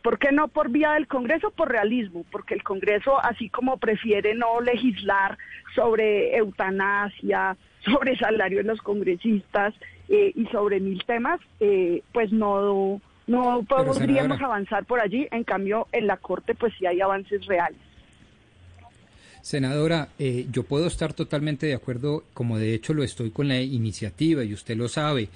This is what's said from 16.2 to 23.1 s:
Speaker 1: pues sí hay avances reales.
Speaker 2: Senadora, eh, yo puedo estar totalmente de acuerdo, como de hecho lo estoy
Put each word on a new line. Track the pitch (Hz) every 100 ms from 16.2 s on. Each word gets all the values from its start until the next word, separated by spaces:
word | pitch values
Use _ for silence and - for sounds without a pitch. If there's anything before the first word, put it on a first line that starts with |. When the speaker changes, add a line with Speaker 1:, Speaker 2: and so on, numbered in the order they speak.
| - 180 - 233
Speaker 1:
pues | 240 -
sí | 180
hay | 175
avances | 196 196 190 202 185
reales. | 180 170 - - - - _ - _ _ _ - - - - - - - -
Speaker 2:
Senadora, | - 147 131 147 160 165 139 -
eh, | 139 123 127
yo | 127
puedo | 113 143 170
estar | - 156
totalmente | - 160 147 151 143 156
de | 127
acuerdo, | - 123 143 151 -
como | - 120 110
de | 110
hecho | 113 - 151
lo |
estoy | 127